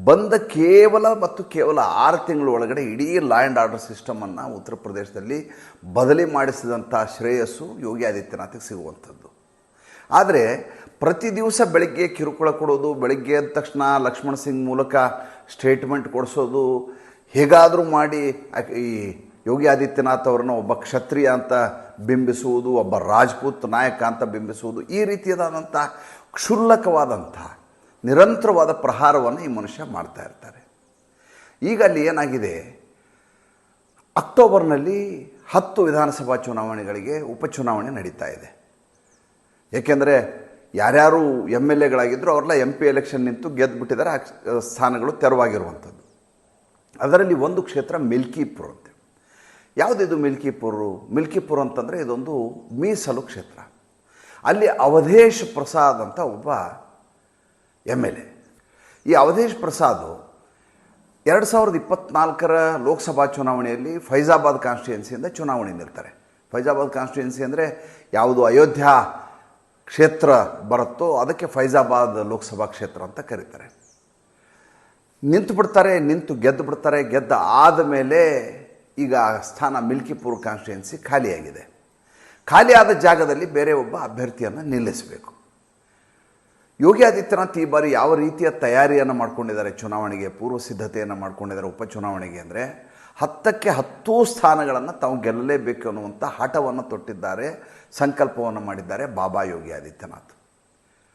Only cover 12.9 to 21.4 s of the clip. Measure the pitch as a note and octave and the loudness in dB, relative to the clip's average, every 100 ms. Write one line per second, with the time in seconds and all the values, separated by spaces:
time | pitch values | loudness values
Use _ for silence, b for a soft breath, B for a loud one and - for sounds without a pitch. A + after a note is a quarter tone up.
12.9 | C3+ B2+ C#3 B2 D3 D3 D3+ D3 C#3+ C#3 | -2 -2 -2 0 -2 0 -6 -6 -2 0
13.9 | C#3 B2+ B2+ C#3+ C#3 D3 C3 C3 C3 C3 | 2 0 -4 -8 -8 -6 -4 -4 -2 0
14.9 | C3+ B2+ B B B - - C3 C3+ C3 | 2 0 B B B -20 -2 0 2 0
15.9 | C#3 - B2 B2 D3 B2 C3+ C3 B2+ B2+ | -6 -4 -6 -4 -4 -2 0 0 -2 -6
16.9 | B B B B C3 C#3+ E3 E3 E3+ E3 | B B B B 0 8 10 8 6 0
17.9 | D#3 D3+ D3 C#3+ C3 - - A#2+ A#2 A#2+ | 0 0 -2 -4 -6 -10 -10 -8 -6 -6
18.9 | A2 G2+ F2+ - _ A2 C3+ D3 C3+ C3+ | -6 -8 -12 -20 _ -4 2 4 4 2
19.9 | C#3 C3 B2+ C3+ A#2+ B2 A#2 G#2 A#2 - | 0 0 0 0 0 0 -4 -2 -4 -2
20.9 | B2+ - C#3+ C3+ B2+ | -6 -2 2 2 2